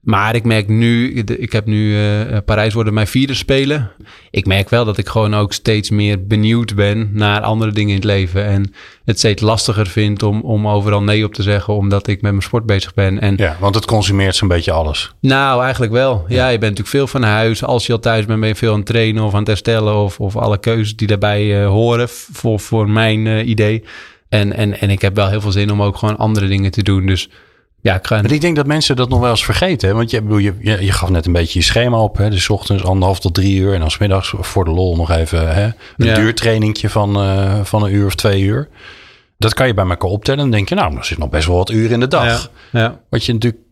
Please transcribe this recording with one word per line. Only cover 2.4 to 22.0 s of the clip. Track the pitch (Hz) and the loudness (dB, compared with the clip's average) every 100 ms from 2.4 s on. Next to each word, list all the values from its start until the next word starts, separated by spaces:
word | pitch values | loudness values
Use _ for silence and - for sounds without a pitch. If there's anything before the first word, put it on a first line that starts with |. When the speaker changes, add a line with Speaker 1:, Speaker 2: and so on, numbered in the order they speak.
Speaker 1:
Parijs | - 107 107 | 0 0 0
worden | 110 107 | 0 0
mijn | 107 104 | 0 0
vierde | 127 139 | 0 0
Spelen. | 120 - 139 139 151 110 - - - - | -2 0 0 2 -2 -4 -10 -20 -20 -8
Ik | - 98 | -4 0
merk | 98 98 | 0 2
wel | 120 | 0
dat | 110 98 | 0 -2
ik | 101 | -2
gewoon | 113 107 | 0 0
ook | 107 107 | 0 -2
steeds | - - 107 101 | -2 0 0 0
meer | 104 104 101 95 | 0 0 -2 0
benieuwd | 107 107 117 110 | 2 2 2 0
ben | 101 101 104 107 | 0 0 0 -2
naar | 104 104 104 | 0 0 0
andere | 107 110 110 | 0 0 0
dingen | 107 104 | 0 0
in | 98 | 0
het | |
leven. | 104 98 92 95 | 0 0 0 -2
En | 104 101 98 - - - | 0 0 -2 -6 -20 -8
het | - 107 | -4 0
steeds | 113 101 | 0 2
lastiger | 104 110 - 104 101 | 0 0 0 0 0
vind | - 104 101 | 0 0 0
om, | 107 104 | 0 -2
om | - 107 104 | 0 0 2
overal | 104 101 104 | 0 2 0
nee | 104 107 | 2 0
op | 107 | -2
te | - | -2
zeggen, | 101 101 101 | -2 0 0
omdat | 104 101 101 - | -2 0 0 0
ik | 101 | -2
met | 104 | 0
mijn | 98 | 0
sport | - 117 110 | -2 -4 0
bezig | 98 - | -2 -2
ben. | - 95 98 | 0 0 2
En | 104 98 | 0 0
Speaker 2:
Ja, | 95 82 | -2 0
want | 98 | 0
het | 104 | 0
consumeert | - 110 95 98 98 - | 0 0 2 2 0 0
zo'n | 101 | 0
beetje | 87 87 | 0 0
alles. | 80 78 71 - - | -2 -2 -4 -8 -2
Speaker 1:
Nou, | 135 135 139 127 | 0 2 2 2
eigenlijk | 127 123 113 | 0 -2 0
wel. | 117 135 117 85 | 2 2 0 -2
Ja, | 123 | 0
Speaker 2:
Ja. | 127 | 2
Speaker 1:
je | 117 | 0
bent | 107 101 | -2 -4
natuurlijk | 101 | -2
veel | 139 135 | -2 0
van | 135 | 0
huis. | 113 107 113 107 | 0 2 0 -2
Als | - 123 - | -2 -2 0
je | |
al | 113 | -2
thuis | 117 113 | 0 0
bent, | 104 110 | 0 0
ben | 110 | 0
je | |
veel | 107 117 | 0 0
aan | 104 | 0
het | 101 | 0
trainen | 117 110 110 | 0 0 0
of | 110 | 0
aan | 101 | 0
het | 107 | 0
herstellen | 104 - 113 107 104 | -2 0 0 2 0
of, | 101 - | -2 -2
of | 101 110 | -4 -2
alle | 110 101 | -2 0
keuzes | - 113 107 107 | 0 0 -2 -2
die | 107 | -2
daarbij, | 101 104 104 104 101 | 0 0 0 0 2
eh, | 101 | 2
horen | 98 117 117 | 2 2 2